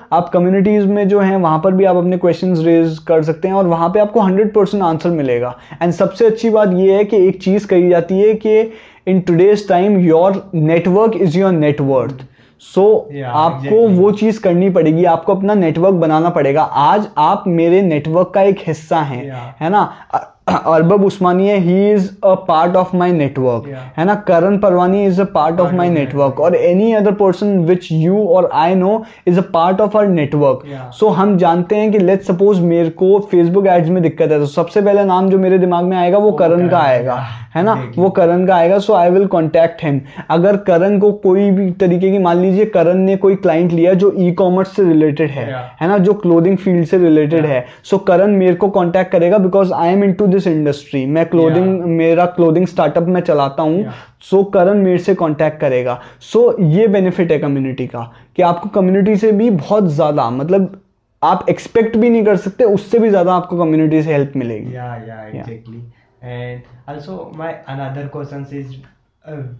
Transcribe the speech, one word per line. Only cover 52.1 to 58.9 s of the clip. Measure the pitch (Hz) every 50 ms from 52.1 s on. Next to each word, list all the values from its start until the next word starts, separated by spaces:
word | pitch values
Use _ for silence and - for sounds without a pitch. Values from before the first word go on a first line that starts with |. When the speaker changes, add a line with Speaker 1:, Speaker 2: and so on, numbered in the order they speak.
| 165 165 175
Speaker 1:
क्लोथिंग | 175 175 - 170 165 156 170 185
स्टार्टअप | - - - 165 147 151 170 170 175
मैं | 180 175
चलाता | 170 175 156 147 139 139 139 - 160
हूँ, | 156 160 190 214
Speaker 2:
Yeah। | 214 - - - - _ _ - - 190
Speaker 1:
so | 196 190 196 -
करण | 190 175 190 208 208
मेरे | 190 185 180 175
से | 180 - 190
कॉन्टैक्ट | 185 175 156 151 147 160 151 151 156
करेगा। | 156 143 131 123 123 123 123 123 - - - _ - - -
So | 220 240 240 - -
ये | 180 151 151 196 226 220
बेनिफिट | 196 202 185 185 180 185 170 165 160
है | 143
कम्युनिटी | 156 147 139 139 135 135 127 131 127
का | 123 - 123 117 - - - _ _ _
कि | - 180
आपको | 170 175 175 - 202
कम्युनिटी | - 208 190 185